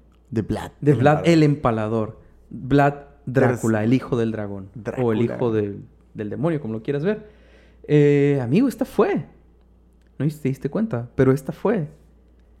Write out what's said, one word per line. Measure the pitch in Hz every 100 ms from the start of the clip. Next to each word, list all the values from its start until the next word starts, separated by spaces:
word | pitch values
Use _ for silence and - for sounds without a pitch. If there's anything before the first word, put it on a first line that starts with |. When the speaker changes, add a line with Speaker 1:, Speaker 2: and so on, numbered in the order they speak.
| _ _ _
Speaker 1:
De | 113
Vlad, | 92 107 - -
Speaker 2:
de | 143
Speaker 1:
el | 113
Speaker 2:
Vlad | 135 151
Speaker 1:
Empalador. | 185
Speaker 2:
el | 165
Empalador. | 151 143 127 110 107 113 107 - - _ _
Vlad | 117 127 139 143 143 - - -
Drácula, | 127 131 117 117 110
Speaker 1:
Pero |
es | 110
Speaker 2:
el |
hijo | 131 - 123
del | 113
dragón. | 107 101 101 95 117
O |
el |
Speaker 1:
Drácula. | 104 131 123 110
Speaker 2:
hijo | 117 123 123
del, | 110 104 101 - _ _
del | - 104
demonio, | 104 160 151
como | 110
lo | 110
quieras | 113 139
ver. | 175 214 - _ _ - _ _ -
Eh, | 147 147 143 143 139
amigo, | 120 165 269
esta | - 262
fue. | - 392 294 - - _ _ _ _ _ _ _ -
No | 143
sé |
si | 151
te | 131
diste | 135 147
cuenta, | 185 220 120 123 -
pero | 131
esta | 135 -
fue | - 190 220 147 - _ _ _ _ _ _